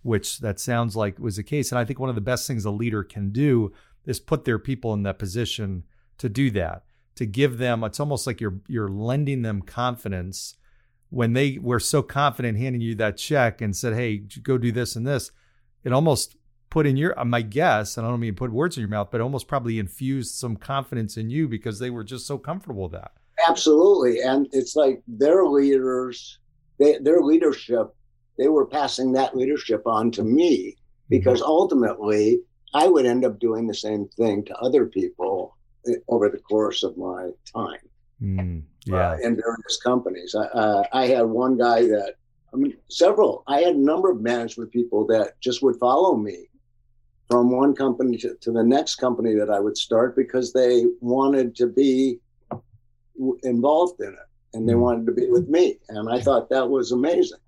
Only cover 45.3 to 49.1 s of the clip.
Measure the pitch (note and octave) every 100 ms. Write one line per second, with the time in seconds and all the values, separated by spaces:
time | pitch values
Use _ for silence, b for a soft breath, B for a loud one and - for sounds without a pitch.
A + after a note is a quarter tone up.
45.3 | _ C3 A#2+ C3+ A#2 B2 C#3 F#3 B2 G#2
46.3 | F2 - _ _ _ _ _ _ _ _
47.3 | A#2+ B2 B2+ C#3+ C3+ C3+ A#2+ B2+ A2+ -
48.3 | - A#2 A2+ A#2 C#3 D#3+ - B2+